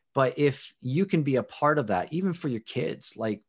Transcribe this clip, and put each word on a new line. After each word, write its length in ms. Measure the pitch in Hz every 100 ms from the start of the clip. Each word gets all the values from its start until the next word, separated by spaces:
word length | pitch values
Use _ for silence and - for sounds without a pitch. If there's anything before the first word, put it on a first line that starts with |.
| _
But 240 | - 131 -
if 360 | 147 135 - -
you 260 | 127 139 196
can 160 | 170
be 140 | 143 127
a 60 |
part 360 | 104 - 147 151
of 100 | 107
that, 240 | 92 90
even 200 | 170 190
for 160 | 170 147
your 120 | 113
kids, 560 | - - 156 - - 104
like, 260 | 110 101